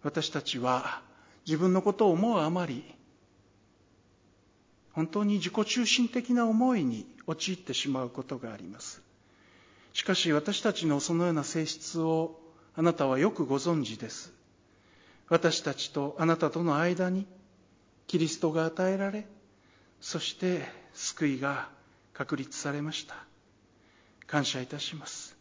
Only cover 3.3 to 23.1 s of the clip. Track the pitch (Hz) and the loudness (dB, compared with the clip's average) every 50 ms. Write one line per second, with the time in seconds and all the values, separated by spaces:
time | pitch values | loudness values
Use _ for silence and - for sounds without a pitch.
3.3 | _ _ _ _ _ _ _ _ _ _ _ _ _ _ _ _ _ _ _ _ | _ _ _ _ _ _ _ _ _ _ _ _ _ _ _ _ _ _ _ _
4.3 | _ _ _ _ _ _ _ _ _ _ _ - - 160 160 160 - 208 208 208 | _ _ _ _ _ _ _ _ _ _ _ -8 -2 -2 -2 0 2 2 2 4
5.3 | 208 196 156 175 - 220 214 214 - 247 240 208 - - 240 226 - 247 240 - | 2 2 0 0 0 0 0 2 2 0 2 2 4 4 2 2 0 -4 0 2
6.3 | 240 240 233 226 220 220 247 262 254 214 151 127 117 - 196 - - - - - | 2 4 4 4 4 4 4 4 4 4 2 2 0 -2 -8 -12 -18 -14 -8 -8
7.3 | 160 156 - 190 190 175 - - 127 - - 143 135 131 127 123 123 - 127 - | -6 -4 -2 -4 -4 -6 -6 -6 -4 -4 -2 -2 0 -2 -2 -4 -6 -8 -8 -8
8.3 | 143 123 123 113 110 95 92 85 104 - - - - - - _ _ _ _ _ | -8 -8 -8 -10 -12 -12 -14 -14 -14 -14 -14 -14 -14 -16 -20 _ _ _ _ _
9.3 | _ _ - - - - - - - - - - - - - - 190 - - 170 | _ _ -20 -20 -20 -20 -20 -20 -20 -20 -20 -8 -6 -4 0 0 0 2 2 4
10.3 | 151 147 - - 202 - - 226 190 - 170 160 143 143 139 - 170 165 175 175 | 2 2 2 0 -4 0 0 0 0 2 0 2 2 2 0 0 2 2 2 2
11.3 | 165 151 139 - - 165 156 156 - - - - - 170 160 160 160 160 160 165 | 2 0 -2 -2 -2 -2 -2 -2 -6 -8 -10 -6 -4 -2 0 2 2 2 0 -2
12.3 | 165 - - - - - - - _ - 160 170 165 - 147 135 131 131 156 214 | -6 -14 -20 -20 -20 -20 -20 -16 _ 2 2 2 4 4 2 2 4 4 4 2
13.3 | 208 - 156 127 135 139 135 170 170 156 135 104 110 107 120 107 - - - - | 2 0 0 0 0 0 2 0 0 0 0 -4 -6 -8 -10 -10 -10 -12 -14 -16
14.3 | - _ _ _ _ _ _ _ _ _ _ _ _ - - - - - - - | -20 _ _ _ _ _ _ _ _ _ _ _ _ -20 -20 -20 -20 -20 -2 2
15.3 | 170 165 - 165 156 - - 151 135 - - - - 151 139 143 - - 165 165 | 2 4 4 4 2 2 -2 -4 -4 -4 -8 -6 -4 -2 -2 -2 -2 0 2 2
16.3 | 165 160 170 151 - 165 175 170 147 147 165 175 180 170 185 180 185 190 196 - | 4 4 2 0 0 0 0 2 2 2 2 2 2 0 0 0 0 -2 -4 -6
17.3 | - - - _ _ _ _ _ _ _ _ _ _ _ _ - - 165 160 156 | -12 -20 -20 _ _ _ _ _ _ _ _ _ _ _ _ -2 0 0 2 0
18.3 | 160 - - 160 156 165 160 165 160 - 185 185 190 196 196 196 196 214 214 - | 0 0 0 0 2 2 0 0 0 0 0 0 0 0 -2 -4 -4 -6 -10 -12
19.3 | - - _ _ _ _ _ _ _ _ _ _ _ _ - - - 165 - - | -18 -20 _ _ _ _ _ _ _ _ _ _ _ _ -12 -8 -6 -6 -6 -6
20.3 | - - - 180 180 165 135 - - - - - - - - - - - 160 147 | -6 -2 -2 0 0 0 -4 -8 -12 -18 -20 -20 -14 -8 -8 -8 -4 0 0 0
21.3 | 135 127 135 139 143 131 - - - - _ _ _ _ _ _ _ - 139 - | 0 0 -2 -2 -2 -4 -8 -10 -14 -20 _ _ _ _ _ _ _ -10 -6 -4
22.3 | 156 135 135 131 - - - 147 143 147 147 156 160 - - - | -4 -6 -6 -8 -10 -8 -6 -4 -4 -4 -6 -6 -8 -8 -10 -10